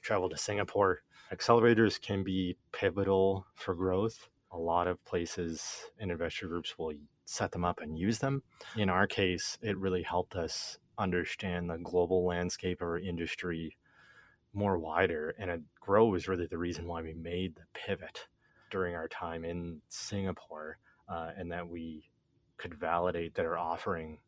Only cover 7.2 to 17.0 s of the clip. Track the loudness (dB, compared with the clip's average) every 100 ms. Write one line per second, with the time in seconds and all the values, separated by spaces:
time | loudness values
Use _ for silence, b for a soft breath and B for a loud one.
7.2 | -10 -4 -2 0 -2 -2 -6 -2 0 0
8.2 | 0 -2 _ B B -2 2 4 4 4
9.2 | 2 0 -4 -4 -4 -2 0 0 0 -2
10.2 | -2 -4 -4 -6 -10 -14 _ -4 0 2
11.2 | 0 -4 -4 -2 -4 -6 0 2 4 4
12.2 | 4 2 -2 -2 -4 -2 -2 -2 -2 -4
13.2 | -4 -4 -4 -4 -6 _ B B B B
14.2 | B B _ 0 2 2 2 4 4 2
15.2 | -4 -4 -6 -6 -8 _ 4 6 6 4
16.2 | 0 -2 -2 -2 -4 -4 -6 -6